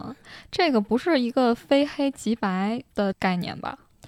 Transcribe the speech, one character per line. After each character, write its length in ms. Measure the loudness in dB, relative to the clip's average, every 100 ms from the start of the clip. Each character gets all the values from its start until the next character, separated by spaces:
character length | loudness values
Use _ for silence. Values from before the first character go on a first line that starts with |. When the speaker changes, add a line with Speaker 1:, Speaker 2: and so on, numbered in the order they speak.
| -12
Speaker 1:
嗯。 80 | -14 -18 -20 -12
Speaker 2:
这 220 | 0 2
个 80 | 2
不 180 | 2 0
是 220 | 2 2
一 100 | 2
个 240 | 2 2
非 320 | 2 2 2 2
黑 240 | 0 -4
即 240 | -2 -4
白 480 | -2 -2 -2 -2 -4 -6
的 180 | -4 -2
概 240 | 0 -2 -2
念 200 | -4 -8
吧？ 180 | -10 -12 _ _